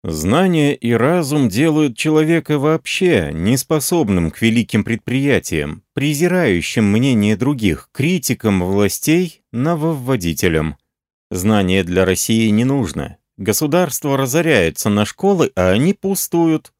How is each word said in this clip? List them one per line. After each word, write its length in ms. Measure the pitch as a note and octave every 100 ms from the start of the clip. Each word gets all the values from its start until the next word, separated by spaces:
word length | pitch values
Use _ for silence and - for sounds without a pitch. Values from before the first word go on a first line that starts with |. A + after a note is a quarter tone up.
Знание 720 | - D#2 E2+ C3+ F#3+ E3 C#3+ -
и 160 | A#2
разум 560 | A#2 B2+ F3 C#3+ D3+ B2+
делают 500 | F#2+ D#3+ D3+ D3+ A2+
человека 640 | D#3+ D#3 D#3 E3+ - D3+
вообще 720 | C#3+ D#3+ - - F#3 C3+ D2+
неспособным 960 | D#2 F2+ C3 - D#3+ - F3 A#2 F#2 E2
к 100 | -
великим 420 | A2+ A2+ A2 A2
предприятиям, 960 | G2+ A2+ - B2+ C#3+ A#2 - D#2+ D2 F2 _
презирающим 920 | - C#3 C#3+ E3+ F3+ D3+ F2+ E2 -
мнение 540 | G#2 G#2 C3+ A#2+ G#2 G#2
других, 520 | B2 C#3+ G#2 D2+ -
критиком 680 | - C#3+ F3+ - A#2+ A2 G2
властей, 800 | F2+ G2 G2+ - - D#3+ F3+ - _
нововводителем. 1200 | A#2 C#3+ E3+ D#3 D#3 B2 C3 F2 D#2 F2+ D#2+ D#2 D2 _ _ _ _ _
Знание 520 | F#2 F#2+ G#2+ F#2 F#2+
для 220 | F2 F2+ F#2
России 440 | F#2 - A2+ A2+
не 160 | G#2 B2
нужно. 520 | C#3 G2 D#2+ C#2+ - _ -
Государство 800 | F#2 G#2 D3+ E3 F3 - D3 C#3
разоряется 760 | C3+ C#3+ E3 C3 E2 - A2
на 160 | G#2 G#2
школы, 460 | - F#3+ G3 D3 -
а 160 | F#2
они 220 | G2 D#3
пустуют. 800 | G3 G3 F#3+ - E3+ E3 D#3 - _